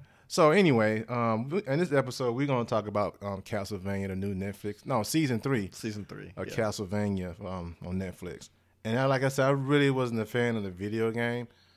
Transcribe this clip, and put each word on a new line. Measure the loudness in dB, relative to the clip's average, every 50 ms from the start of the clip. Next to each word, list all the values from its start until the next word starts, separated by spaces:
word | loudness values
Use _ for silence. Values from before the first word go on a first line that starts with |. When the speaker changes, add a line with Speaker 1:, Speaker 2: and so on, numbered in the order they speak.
| -20 -20 _ _ _ -4
Speaker 1:
So, | 2 6 6 8 8
anyway, | 8 8 8 8 6 6 4 2 0 -2 -4
um, | -2 0 0 2 0 0 -2 -2
w-, | -4 -4 -2
in | 0 0 0
this | 0 2
episode, | 2 2 2 0 -2 -2 -2 0 0
we're | 0 0
gonna | 2 2 0 0
talk | 0 0 0 0
about, | 0 0 0 0 0 -2 -6 -6
um, | -6 -6 -6 -6
Castlevania, | -6 -6 -6 -4 -6 -6 -6 -4 -4 -2 -2 -2
the | -4 -4
new | -4 -4 -4 -4
Netflix, | -2 -4 -4 -6 -6 -6 -8 -8 -8 -6
no, | -2 -2 0 0
season | 0 2 2 2 2 0 0
three | 0 0 0 0 -2 -4 -6
Speaker 2:
Season | -8 -8 -8 -8 -8 -10
three, | -12 -12 -14 -14 -14 -10
Speaker 1:
of | -10 -8
Speaker 2:
yeah. | -6 -2
Speaker 1:
Castlevania, | -2 -2 -2 -2 -4 -6 -4 -2 -2 0 0 0 -2 -4 -6 -8 -10 -10
um, | -8 -8 -8 -8 -10 -10 -10 -8
on | -6 -4 -4
Netflix. | -4 -6 -8 -10 -10 -12 -12 -12 -16 -20 _ _ _ _ _ _ -6
And | -2 0 2
I, | 2
like | 2 2 2 2
I | 0
said, | 2 2 2
I | 2
really | 2 2 2 2 4 4 4 4
wasn't | 4 2 0 0 0 -2
a | -2
fan | -2 0 0 0 0 0
of | -2 -4
the | -6
video | -6 -6 -6 -4 -2 0 0 0
game, | 0 0 -2 -2 -2 -4 -6 -10 _ _ _ _ _